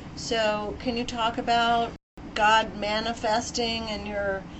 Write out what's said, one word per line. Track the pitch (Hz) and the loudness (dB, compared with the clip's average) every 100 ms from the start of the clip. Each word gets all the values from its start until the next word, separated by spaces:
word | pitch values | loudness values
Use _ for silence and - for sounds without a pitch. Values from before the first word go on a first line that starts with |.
| - - | -14 -10
So | - 226 214 214 208 202 | -2 2 2 2 -2 -4
can | 254 233 | -4 -2
you | |
talk | 247 240 226 240 | -4 0 0 0
about | 233 233 233 233 233 - _ - - | 2 4 4 4 0 -4 _ -16 -8
God | - 208 220 208 208 | 4 6 6 4 -4
manifesting | 208 214 226 233 226 220 - - 233 226 226 | -2 0 -2 -2 0 0 0 -2 -2 -2 -4
in | 208 208 | -6 -4
your, | 202 202 190 180 | -2 -2 -2 -6